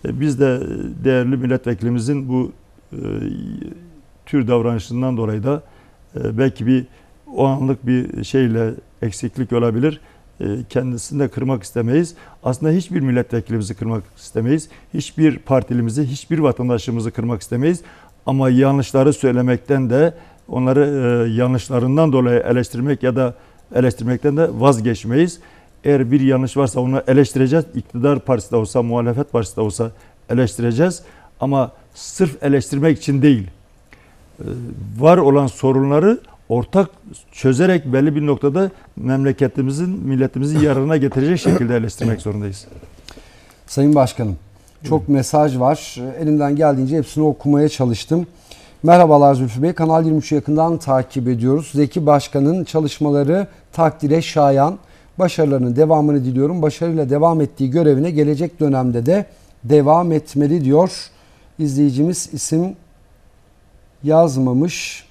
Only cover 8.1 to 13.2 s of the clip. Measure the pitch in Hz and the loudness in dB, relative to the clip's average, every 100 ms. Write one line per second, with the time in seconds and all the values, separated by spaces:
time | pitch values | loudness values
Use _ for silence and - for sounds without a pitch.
8.1 | - 107 135 127 113 113 110 _ _ 113 | -10 -4 0 0 0 -4 -6 _ _ -10
9.1 | - 120 - 120 120 117 110 147 156 - | -8 -10 -8 -4 0 0 0 -2 -4 -18
10.1 | _ _ - 95 107 113 127 127 120 - | _ _ -10 -8 -6 -6 -6 -4 -8 -8
11.1 | 143 - - 131 127 - 120 117 147 170 | -4 -4 -4 -4 -4 -6 -6 0 0 -2
12.1 | - - - 127 127 156 175 180 180 135 | -10 -20 -8 -6 -2 0 -2 -2 -4 0
13.1 | 123 | -2